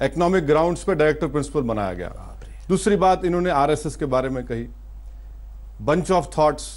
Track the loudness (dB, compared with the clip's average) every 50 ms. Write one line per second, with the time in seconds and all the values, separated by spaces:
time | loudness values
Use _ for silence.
0 | -2 -2 0 2 2 4 4 4 4 4 4 4 4 2 0 0 -2 -2 2 4
1 | 4 4 2 2 -2 -2 -2 -2 -2 -2 -2 -2 -2 0 0 0 -2 -2 -2 -4
2 | -6 -8 -10 -12 -14 -14 -14 -14 -14 -16 -16 -10 -4 0 0 2 2 2 4 4
3 | 6 6 4 4 2 0 0 2 2 2 2 4 4 4 2 2 0 -4 -6 -4
4 | -2 0 0 0 0 0 -2 -4 -4 -4 -6 -6 -6 -8 -12 -16 -16 -16 -16 -16
5 | -14 -14 -16 -16 -16 -16 -16 -16 -16 -16 -16 -16 -16 -16 -14 -6 0 2 2 2
6 | 2 2 2 2 0 0 2 4 4 4 4 0 -6 -12 -14